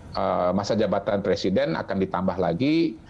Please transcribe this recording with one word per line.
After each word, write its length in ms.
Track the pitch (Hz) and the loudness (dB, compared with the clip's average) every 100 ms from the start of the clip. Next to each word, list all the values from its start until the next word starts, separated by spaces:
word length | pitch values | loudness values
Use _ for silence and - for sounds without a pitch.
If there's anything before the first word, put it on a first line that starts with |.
| - 95 | -10 -4
eh, 320 | 95 92 90 | 0 2 2
masa 240 | 92 101 | 2 0
jabatan 480 | 107 104 101 - 101 | 0 2 0 0 -2
presiden 560 | 98 113 101 98 143 82 | 0 0 0 0 0 -2
akan 240 | - 98 | -4 -2
ditambah 400 | 95 90 95 90 | -2 0 -2 0
lagi, 560 | 85 85 135 160 165 - | 0 2 2 2 0 -2